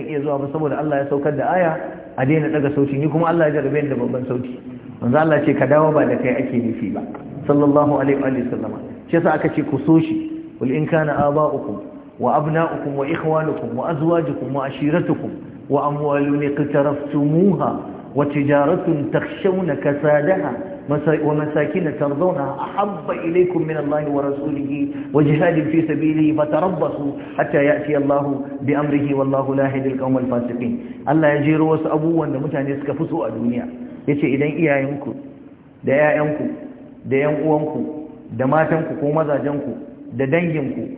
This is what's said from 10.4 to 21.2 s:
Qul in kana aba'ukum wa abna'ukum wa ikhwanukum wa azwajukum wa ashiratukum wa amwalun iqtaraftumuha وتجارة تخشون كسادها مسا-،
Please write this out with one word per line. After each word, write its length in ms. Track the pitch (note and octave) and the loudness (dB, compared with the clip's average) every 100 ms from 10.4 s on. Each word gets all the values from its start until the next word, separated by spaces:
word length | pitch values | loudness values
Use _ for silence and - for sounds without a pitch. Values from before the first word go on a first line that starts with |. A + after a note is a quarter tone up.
| - - | -12 -6
Qul 100 | B2+ | -2
in 140 | D3 D3+ | -2 0
kana 280 | D#3+ D#3 C3+ D3 | 0 0 2 2
aba'ukum 560 | D3 D3+ - - - - - - - | 2 0 -2 -6 -8 -10 -16 -20 -4
wa 180 | A#2+ C3+ | 0 2
abna'ukum 560 | D3+ D#3+ E3 - D3 C#3 | 2 0 0 -2 -4 -4
wa 100 | C#3 | -2
ikhwanukum 640 | E3 D#3 D#3 D#3 - A#2+ A#2 | -2 0 0 0 -4 -4 -6
wa 140 | B2 | -4
azwajukum 640 | D#3+ D#3+ E3+ D3 C#3+ B2+ | 0 2 2 0 -4 -4
wa 120 | C3+ C3+ | -4 -4
ashiratukum 600 | C3+ D3 E3+ D#3+ D#3 - - - - - | -2 0 0 0 -2 -4 -10 -14 -18 -2
wa 180 | C#3 C#3+ | 0 0
amwalun 540 | D3 D3 C#3+ C#3+ C#3+ | 0 0 2 2 2
iqtaraftumuha 1300 | D3 D3 D3 D3 C#3+ C#3+ - D3+ D3 D#3+ G3 D#3 C3 G2+ - - - C3 | 0 0 0 2 2 0 -2 0 2 4 4 4 0 -2 -8 -12 -6 -2
وتجارة 920 | C#3+ C#3+ C#3 C#3+ C#3+ F3+ E3+ D#3 C#3 | 0 0 2 4 4 2 2 0 0
تخشون 600 | D#3 - - - F#3 F3 | -2 -2 -2 0 0 -2
كسادها 800 | C#3 C#3+ C#3+ D3+ D3 D3 F#3+ C#3 - - - - | -2 -2 0 4 4 4 0 0 -6 -8 -12 -2
مسا-، 320 | D3 D#3+ D3+ | 0 2 2